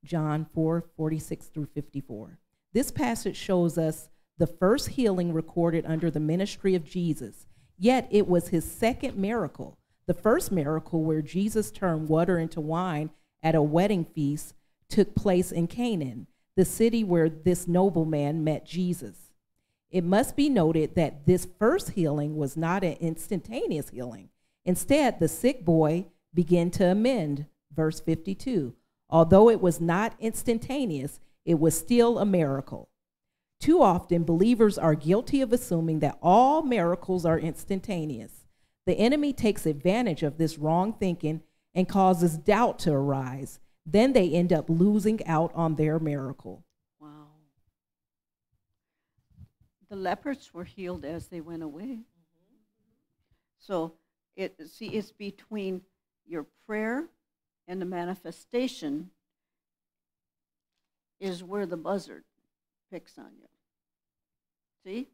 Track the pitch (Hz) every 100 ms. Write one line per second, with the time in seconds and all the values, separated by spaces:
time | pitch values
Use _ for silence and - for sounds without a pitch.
0 | - 170 156 151 156 - 160 170 165 -
1 | 156 160 - - - - 143 - 143 139
2 | - 107 110 - _ _ _ 226 262 -
3 | 262 226 202 - - 185 170 170 160 156
4 | - _ _ _ 165 - 185 262 - -
5 | 233 180 175 160 165 - 170 165 - 160
6 | 165 151 151 170 202 - 196 185 156 185
7 | 175 147 113 - - _ _ _ 196 254
8 | - 202 196 175 170 170 - - 220 262
9 | 269 196 196 233 156 - - - _ _
10 | - 175 214 294 - 185 143 156 - 165
11 | 156 156 151 170 208 220 208 - 190 160
12 | 156 156 175 175 165 - 151 160 185 151
13 | 156 _ _ _ 160 160 151 156 202 202
14 | 160 - 143 151 - - _ _ _ -
15 | 208 - 208 180 180 - 170 - 240 196
16 | 135 110 - _ _ - 185 - 226 233
17 | 214 175 160 160 - 175 - 175 196 165
18 | 160 151 143 160 156 147 - 165 180 175
19 | 110 - - _ _ _ _ _ _ 185
20 | 170 196 220 - 294 247 160 160 156 -
21 | 147 - - 180 - - 220 359 - -
22 | 160 147 147 151 143 160 165 190 185 -
23 | 170 165 - 185 - 233 415 160 - 117
24 | 123 107 92 _ _ _ - 175 - 277
25 | 269 - 165 - 240 - 170 160 156 165
26 | 190 _ _ 165 160 175 170 - 180 196
27 | 233 254 151 143 151 _ _ 151 156 160
28 | - 160 180 190 - 226 127 - _ _
29 | _ 165 165 190 226 214 180 170 170 170
30 | 226 - 220 220 - 226 233 269 247 147
31 | 143 - - _ - 165 160 - - 240
32 | 233 233 208 185 147 139 139 - - _
33 | _ _ _ _ _ _ - 339 226 175
34 | - 170 160 165 214 247 220 202 165 156
35 | 147 196 254 277 262 240 - 170 165 156
36 | 143 - 165 202 262 302 302 233 170 175
37 | - 185 165 160 160 - - 190 - 180
38 | 151 117 107 - _ _ _ _ - 180
39 | 220 294 294 262 220 202 - 143 175 214
40 | 240 147 151 143 160 156 151 165 196 220
41 | 190 170 151 160 _ _ _ 175 180 196
42 | 190 180 170 156 - 208 233 - 170 143
43 | 139 135 127 135 135 - - _ - 190
44 | 254 254 180 160 175 170 - 165 196 208
45 | 208 214 - 156 165 - 165 151 156 160
46 | 156 143 135 - - 92 _ _ _ _
47 | 151 151 151 156 151 _ _ _ _ _
48 | _ _ _ _ _ _ _ _ _ _
49 | _ _ _ _ - _ _ _ _ 196
50 | 185 190 294 269 - 165 175 - 180 180
51 | 143 165 - 175 160 165 160 143 226 233
52 | 233 _ _ _ _ _ _ _ _ _
53 | _ _ _ _ _ _ - 185 165 _
54 | _ _ _ - 190 _ 160 - 220 214
55 | 196 _ 202 - _ 214 190 185 _ _
56 | _ _ _ 165 143 _ _ 214 220 247
57 | 330 _ _ _ _ _ - 185 180 185
58 | 175 185 165 - _ 240 254 - 151 147
59 | 180 _ _ _ _ _ _ _ _ _
60 | _ _ _ _ _ _ _ _ _ _
61 | _ _ 196 175 180 202 190 170 160 196
62 | - 87 _ _ _ _ _ _ _ 175
63 | _ - - _ _ _ _ _ _ _
64 | _ _ _ _ _ _ _ _ 190 214
65 | 269